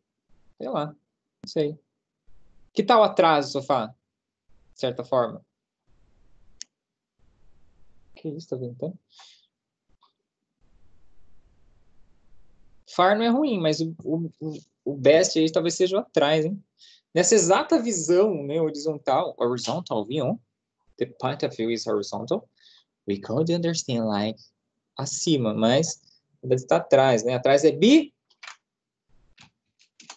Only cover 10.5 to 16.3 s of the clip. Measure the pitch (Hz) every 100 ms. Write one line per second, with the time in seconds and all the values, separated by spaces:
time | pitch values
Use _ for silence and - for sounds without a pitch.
10.5 | _ _ _ - - - - - - -
11.5 | _ - _ _ - - _ _ - -
12.5 | - - - - - 185 208 233 247 302
13.5 | 202 160 151 165 165 135 165 165 - 156
14.5 | 151 - _ - 143 135 160 175 160 160
15.5 | 170 165 - 185 196 - 160 143